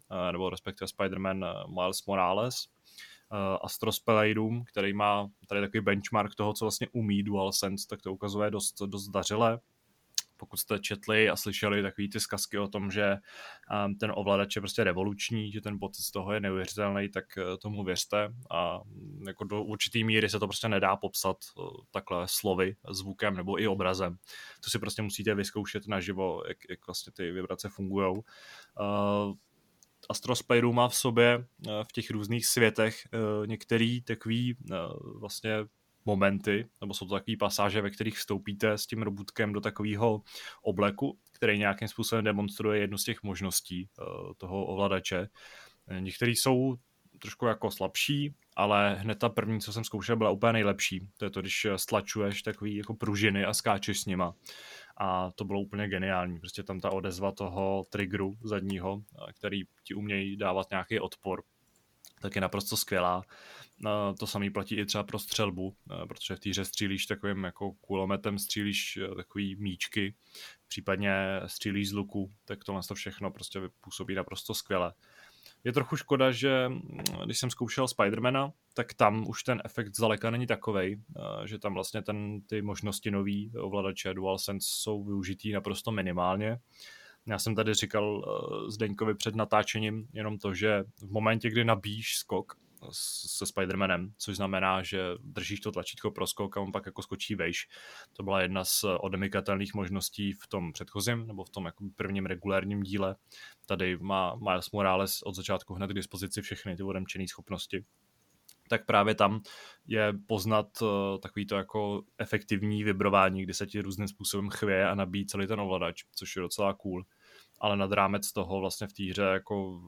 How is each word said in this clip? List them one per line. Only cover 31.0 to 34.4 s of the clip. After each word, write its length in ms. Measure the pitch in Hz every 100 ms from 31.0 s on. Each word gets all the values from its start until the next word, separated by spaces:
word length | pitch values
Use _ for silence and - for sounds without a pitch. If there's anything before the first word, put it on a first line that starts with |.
| 127 117 120 120 123 _ -
eh, 40 | 107
v 80 | 113
těch 200 | - -
různých 340 | 110 104 117 -
světech, 600 | - 113 107 110 - -
eh, 420 | 113 107 107 104
některý 540 | 110 - 117 113 123
takový, 560 | 120 110 110 117